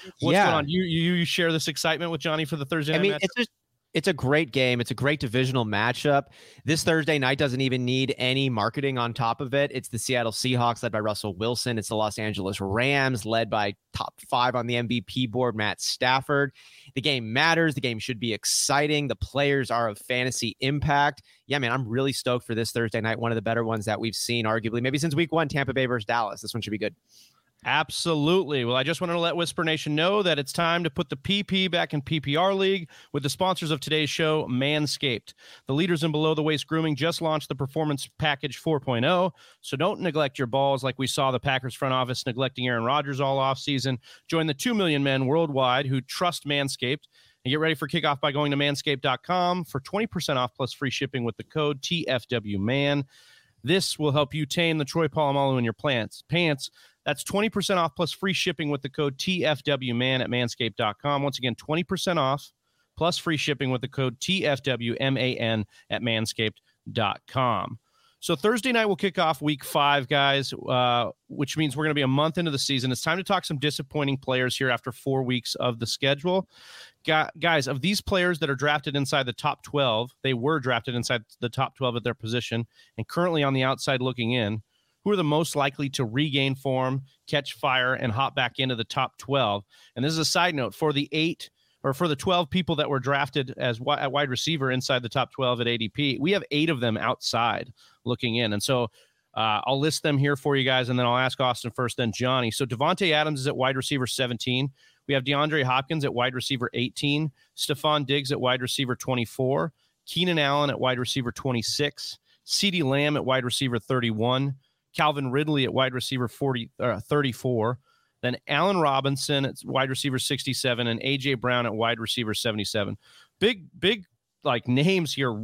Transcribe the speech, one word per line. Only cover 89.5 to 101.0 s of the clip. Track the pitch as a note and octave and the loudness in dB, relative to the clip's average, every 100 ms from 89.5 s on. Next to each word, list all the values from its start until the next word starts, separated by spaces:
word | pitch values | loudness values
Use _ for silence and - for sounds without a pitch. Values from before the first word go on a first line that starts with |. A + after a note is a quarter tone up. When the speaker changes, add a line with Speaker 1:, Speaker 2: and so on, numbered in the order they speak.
| G2+ - - - A#2 | 2 -2 -20 -10 -2
Speaker 1:
And | C#3 | 0
this | |
is | D#3+ | 2
a | |
side | D3 F3+ F3+ D3+ | 2 2 2 2
note, | A2+ | -2
for | - D#3 | 0 0
the | C#3+ C#3+ | 0 0
eight, | D#3 D#3+ - - _ _ _ | 0 0 -2 -12 _ _ _
or | C#3 | -2
for | C3 F3 | 0 0
the | C#3 | 0
twelve | G3 F3+ E3 | 2 2 2
people | F#3 F3 D3+ | 0 0 0
that | C#3 | 0
were | C3+ | 0
drafted | B2 C#3 C#3 D3 B2+ - | 0 0 0 -2 -4 -2
as | B2+ A#2 | -2 -2
wi-, | B2+ D3 | 0 0
at | C#3 | 0
wide | C#3+ C#3+ | 0 0
receiver | B2 D#3 E3 C3+ | -2 -2 0 0
inside | B2+ - B2+ | 0 0 0
the | A#2+ | 0
top | C#3 B2 | -2 -2
twelve | - B2+ A#2+ | 0 0 0
at | A#2+ | 0
A | A#2 | 0
D | A2 | -2
P, | - C#3+ B2+ | -2 -2 0
we | D#3 | 0
have | G3 - | 0 0
eight | D3 D#3+ | 0 0
of | C3+ | 2
them | A#2+ G#2+ | 0 0
outside | A2 - - A#2 A#2 G2+ - - - _ A#2+ | 0 -2 -2 0 2 0 -4 -14 -20 _ -6
looking | B2 B2 A2+ | -2 0 0
in. | A2+ | 0
And | G#2 | 0
so, | - B2+ A#2 - _ _ _ | 0 0 -2 -6 _ _ _
uh, | - A2 G#2+ - | -2 0 0 0
I'll | C3+ | 0
list | D#3 - | 0 0
them | D#3+ C#3+ | 0 2
here | C#3+ C#3+ | 2 0
for | D3 C#3 | 0 2
you | |
guys, | B2+ B2+ B2 | 2 2 2
and | |
then | B2 | 2